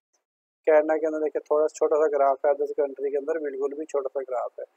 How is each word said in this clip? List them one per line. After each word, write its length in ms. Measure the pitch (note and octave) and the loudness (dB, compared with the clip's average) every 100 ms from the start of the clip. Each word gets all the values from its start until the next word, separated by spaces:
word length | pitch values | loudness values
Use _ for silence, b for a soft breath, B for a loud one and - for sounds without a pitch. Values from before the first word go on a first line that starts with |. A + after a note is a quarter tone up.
| _ _ _ _ _ _ - | _ _ _ _ _ _ 4
कनाडा 280 | D#3 D#3 D#3 | 4 4 0
के 100 | D#3+ | -2
अंदर 120 | D#3 | -2
देखिए, 220 | D3+ D3+ - | -2 -4 0
थोड़ा 160 | D3+ D#3 | 0 0
छोटा 300 | - D#3 D3+ | 0 0 2
सा 100 | D#3 | 2
ग्राफ 400 | C#3+ C#3 C3+ D3 | 4 2 2 2
है, 80 | |
अदर्स 160 | C#3+ C#3+ | 0 -2
कंट्री 400 | C#3+ C#3 C3+ C#3 | -2 -2 -2 -4
के 60 | C#3+ | -4
अंदर 220 | C#3 D#3+ | -4 -4
बिल्कुल 360 | D3 C3+ C#3 C#3+ | -4 -4 -6 -6
भी 60 | |
छोटा 240 | D#3 C#3+ C3 | -6 -6 -4
सा 120 | C#3 | -6
ग्राफ 300 | B2+ B2 G#2+ - | -6 -6 -6 -10
है। 40 | - | -18